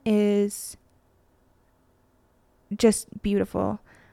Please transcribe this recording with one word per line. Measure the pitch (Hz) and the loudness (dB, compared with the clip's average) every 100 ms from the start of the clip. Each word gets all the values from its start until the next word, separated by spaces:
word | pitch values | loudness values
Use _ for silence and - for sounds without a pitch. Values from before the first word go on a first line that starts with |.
| 220 | 0
is | 208 208 202 202 - - - _ _ _ _ _ _ _ _ _ _ _ _ _ _ _ _ _ _ - 202 | 2 2 2 0 -4 -14 -16 _ _ _ _ _ _ _ _ _ _ _ _ _ _ _ _ _ _ -12 2
just | 226 208 - - | 4 4 -4 -8
beautiful. | 202 196 190 - 202 208 - - - | -2 -2 -2 -2 -4 -4 -10 -20 -20